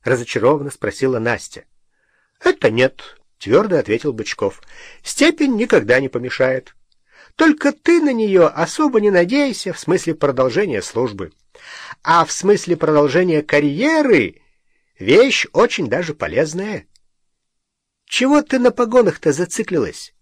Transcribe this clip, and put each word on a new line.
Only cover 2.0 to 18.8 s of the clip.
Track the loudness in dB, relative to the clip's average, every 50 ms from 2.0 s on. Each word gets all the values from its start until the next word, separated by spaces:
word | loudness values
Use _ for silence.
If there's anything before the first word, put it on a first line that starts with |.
| _ _ _ _ _ _ _ _
"Это | -2 -2 -2 0 -2 0
нет", | 2 2 0 0 0 -8 -20 -20 -20 _ _ _ _
твердо | _ -4 2 2 2 2 2 0 -2
ответил | 0 -2 -4 -2 -2 -6 -6
Бычков. | -6 -10 -10 -6 -6 -6 -6 -6 -8 -20 -20 -20 -20 -20 -20 -20 -16 -14
"Степень | -12 -2 2 2 2 2 0 -2 0 0
никогда | -2 0 2 2 0 2 2 0 0
не | 0 -2
помешает. | -6 -8 -8 -8 -2 0 0 0 0 -4 -8 -12 _ _ _ _ _ _ _ _ _ _ -20 _ _
Только | 2 2 2 2 2 0 -2
ты | -2 _ _ 2 2 2
на | 2 0 0
нее | 0 0 2 4 4 4 4 2
особо | -2 -6 -4 -2 -2 0 2 2 2
не | 2 4
надейся | 2 2 2 2 0 0 0 -2 -4 -6 -8 -10 -10
в | -8
смысле | -2 -2 -2 -2 -2 -4 -4
продолжения | -2 -2 -2 0 0 0 0 0 -2 -2 -2 -4 -6
службы. | -6 -6 -4 -4 -4 -4 -6 -10 -14 -14 _ _ _ _ _ -20 -20 -20 -20 -20 -18 -20 -20 _ _
А | 2 2 2 2
в | 0
смысле | -4 -6 -2 -2 -2 -2 0 -4 -2
продолжения | -2 0 2 2 2 2 4 2 0 0 2 0 -2
карьеры | -2 0 0 0 0 0 -2 0 0 0 2 2 2 4 4 2 2 -2 -8 _ _ _ _ _ _ _ _ _ _ _ _ _
вещь | 0 4 6 6 6 4 2 -4 -4 -2 2
очень | 2 2 2 0 -6 -4
даже | -4 -4 -4 -4 -6 -8
полезная". | _ -8 -2 0 -2 -2 -2 -4 -8 -8 -8 -10 -12 -12 _ _ _ _ _ _ _ _ _ _ _ _ _ _ _ _ _ _ _ _ _ _ _ _
"Чего | _ -4 -2 2 4 2 2
ты | 2 _ -2
на | 2 2 2
погонах-то | 2 0